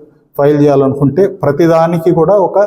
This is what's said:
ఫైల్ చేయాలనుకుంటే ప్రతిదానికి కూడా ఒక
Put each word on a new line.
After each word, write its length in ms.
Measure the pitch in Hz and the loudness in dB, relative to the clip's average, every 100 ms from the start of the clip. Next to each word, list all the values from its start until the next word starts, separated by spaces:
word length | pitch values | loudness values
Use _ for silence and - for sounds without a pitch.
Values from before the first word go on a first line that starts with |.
| - _ _ - | -8 _ _ -2
ఫైల్ 240 | 143 147 | 0 2
చేయాలనుకుంటే 640 | 147 139 139 - 147 139 190 | 2 2 0 0 -2 0 -2
ప్రతిదానికి 840 | - 143 143 165 165 165 175 180 | -2 -4 0 0 0 0 -2 -2
కూడా 220 | 170 160 | 0 2
ఒక 260 | 208 175 190 | 0 0 -2